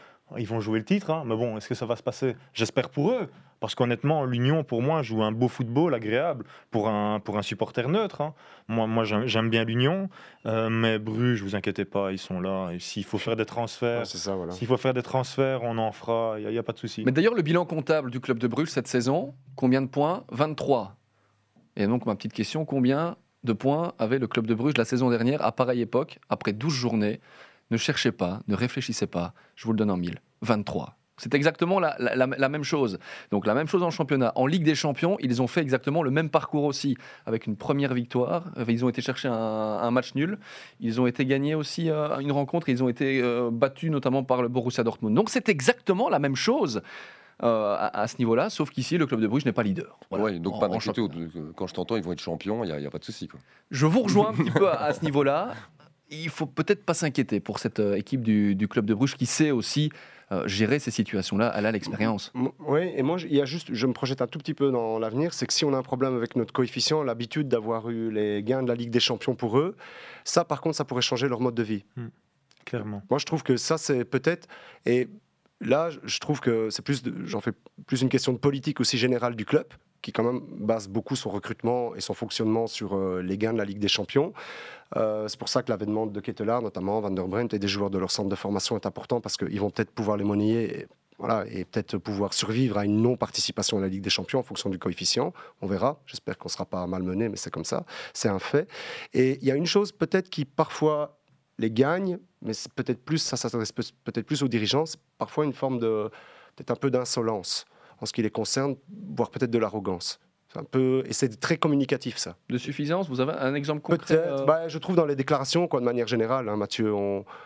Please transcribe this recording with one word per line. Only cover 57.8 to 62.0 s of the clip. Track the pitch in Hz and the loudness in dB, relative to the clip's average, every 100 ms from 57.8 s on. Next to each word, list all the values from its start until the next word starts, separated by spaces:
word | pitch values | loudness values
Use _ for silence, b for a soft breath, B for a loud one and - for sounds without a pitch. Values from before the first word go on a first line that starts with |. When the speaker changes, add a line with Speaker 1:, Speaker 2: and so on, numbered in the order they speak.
Speaker 3:
euh, | 101 98 | 2 2
équipe | - 135 | 0 -2
du, | 113 107 104 95 | 2 4 4 2
du | 104 | 0
club | 120 104 | 2 2
de | |
Bruges | 104 135 - | 2 0 0
qui | 120 | 0
sait | - 156 | 4 4
aussi, | 123 - 147 151 - B B B | 2 0 0 0 -2 B B B
euh, | 95 - | -2 0
gérer | 98 110 143 | 2 2 2
ces | 123 | 0
situations-là. | 113 104 101 - 98 117 | -2 0 -2 0 2 2
Elle | 104 107 | 2 0
a | |
l'expérience. | 110 - 101 | 0 -2 -2